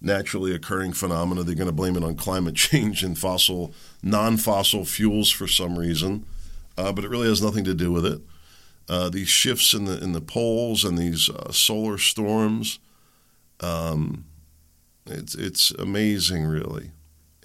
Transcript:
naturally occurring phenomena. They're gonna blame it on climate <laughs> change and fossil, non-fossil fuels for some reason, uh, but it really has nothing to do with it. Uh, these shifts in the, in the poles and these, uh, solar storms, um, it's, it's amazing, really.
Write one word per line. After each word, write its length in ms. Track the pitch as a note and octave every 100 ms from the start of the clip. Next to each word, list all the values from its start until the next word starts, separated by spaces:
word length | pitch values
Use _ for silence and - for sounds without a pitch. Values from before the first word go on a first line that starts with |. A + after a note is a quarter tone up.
naturally 520 | - G2 - G2+ F#2
occurring 380 | F2 D2+ F#2+ F#2
phenomena. 520 | E2 F#2+ E2+ F2 F2+
They're 120 | E2+ E2
gonna 160 | F2+
blame 240 | D#2 F#2 F2+
it 80 |
on 120 | E2 D#2
climate 400 | - F#2+ F2 D#2
<laughs> 0 |
change 460 | - D3+ G#2+ G2
and 160 | F#2+ D#2+
fossil, 560 | F#2+ F2+ - F#2 E2+ - - -
non-fossil 840 | - G#2 A2 A2+ A2+ G2 G2 G#2
fuels 480 | F2 - G#2+ G#2 G2+
for 160 | - F#2+
some 320 | - F2+ F2
reason, 460 | E2+ D#2+ F2+ G#2 - - - - - -
uh, 140 | F#2+
but 140 | G2+ G2+
it 40 |
really 200 | A#2+ A#2
has 120 | G#2
nothing 220 | G#2+ G#2+
to 100 | F#2+
do 200 | F#2 F2
with 120 | E2+ E2+
it. 160 | D#2 - - - - - - -
Uh, 180 | F2+ F2+
these 220 | F#2 F#2+
shifts 440 | - - A#2+ -
in 120 | A2+ G2
the, 120 | F2+
in 80 | F2+
the 80 | E2+
poles 640 | D#2+ A#2+ A#2 A2+ A#2+ G#2+
and 140 | G#2 F2
these, 320 | F2 E2 -
uh, 200 | - -
solar 440 | - - G#2+ A2 G2+
storms, 840 | - - G#2 A2 A2 A2 A2 - _ _ _ _ _ _ _ -
um, 640 | F2+ E2 E2 D#2 D#2 - - - - _ _ _ _ _ -
it's, 300 | - - G#2+
it's 360 | G2+ F2+ -
amazing, 720 | - F#2+ G2+ G#2+ G#2 F2 F2
really. 480 | D#2 D#2 - - - - - _ _ _